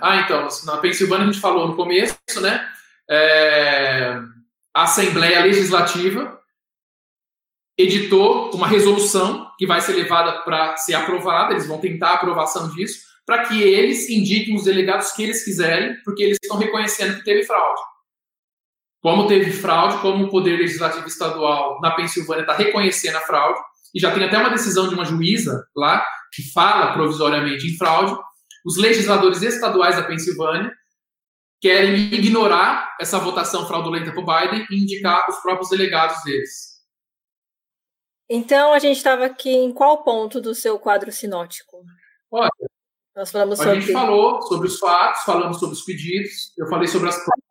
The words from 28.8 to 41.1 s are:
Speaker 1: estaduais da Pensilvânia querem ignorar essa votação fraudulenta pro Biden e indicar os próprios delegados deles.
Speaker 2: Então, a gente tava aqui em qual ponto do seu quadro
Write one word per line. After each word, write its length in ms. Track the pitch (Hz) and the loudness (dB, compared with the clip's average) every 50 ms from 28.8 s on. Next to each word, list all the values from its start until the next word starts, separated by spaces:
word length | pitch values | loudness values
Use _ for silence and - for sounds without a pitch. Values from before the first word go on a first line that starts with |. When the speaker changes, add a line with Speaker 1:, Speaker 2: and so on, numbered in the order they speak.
| 208 226 233 220 196 202 202 185 185 185 180 170 190 | 2 4 4 2 2 2 2 4 4 4 2 2 -2
Speaker 1:
estaduais 540 | 240 233 - 240 214 - 185 175 175 185 | -2 -2 -2 -4 0 2 2 2 2 2
da 60 | 175 165 | 0 -2
Pensilvânia 680 | - 165 165 165 180 170 147 160 156 160 175 202 240 - - _ _ _ _ _ _ _ _ _ _ _ _ _ _ _ _ | -4 -6 -6 -4 -6 -4 -4 -4 -2 -2 -2 -4 -8 -10 -14 _ _ _ _ _ _ _ _ _ _ _ _ _ _ _ _
querem 540 | - 190 185 196 202 196 202 202 208 208 214 | 2 4 4 4 4 4 2 2 0 0 0
ignorar 840 | 240 196 220 226 226 220 202 170 175 190 226 277 - - - - - | 0 2 2 4 4 4 4 4 4 4 2 0 -2 -4 -8 -10 -10
essa 180 | 170 165 202 185 | -6 -4 -4 -2
votação 480 | 165 180 180 185 170 - - 180 165 | -2 -2 -4 -4 -4 -4 -4 -6 -6
fraudulenta 460 | - 170 165 - 165 170 165 165 165 147 | -6 -6 -6 -6 -4 -6 -6 -6 -8 -8
pro 140 | 180 175 | -8 -4
Biden 400 | 160 160 165 180 196 214 220 - - | -2 0 0 0 0 -2 -4 -6 -4
e 120 | 196 196 202 | -2 -2 -2
indicar 420 | 196 196 196 196 185 175 185 - 185 | -2 -2 -2 0 0 0 2 0 -2
os 80 | 185 - | -4 -4
próprios 320 | - 180 185 185 185 - | -4 -4 -4 -4 -2 -2
delegados 520 | 190 190 190 180 170 160 160 160 160 - - | -2 0 0 0 2 0 0 0 -2 -4 -6
deles. 540 | 147 139 139 139 - - - - - - _ _ _ _ _ _ _ _ _ _ _ _ _ _ _ _ _ _ _ _ _ _ _ _ _ _ _ _ _ _ - | -6 -4 -4 -6 -8 -12 -16 -20 -20 -20 _ _ _ _ _ _ _ _ _ _ _ _ _ _ _ _ _ _ _ _ _ _ _ _ _ _ _ _ _ _ -6
Speaker 2:
Então, 460 | 233 233 233 - 277 277 285 294 302 | -4 -4 0 2 4 4 6 6 6
a 40 | 285 | 6
gente 240 | 294 285 277 269 - | 4 4 2 2 2
tava 220 | 269 262 247 254 | 0 2 2 0
aqui 240 | 262 262 - - 262 | -2 -4 -6 -2 0
em 240 | 262 254 254 254 247 | 2 2 2 2 2
qual 320 | - 277 285 302 302 302 | 4 4 4 4 4 2
ponto 340 | 277 233 226 220 214 - 254 | 0 0 0 -2 -4 -6 -6
do 160 | 214 226 226 | -6 -6 -6
seu 240 | - - 226 214 202 | -4 -2 -2 -2 -2
quadro 320 | - 220 202 202 202 - | 0 0 0 0 0 -4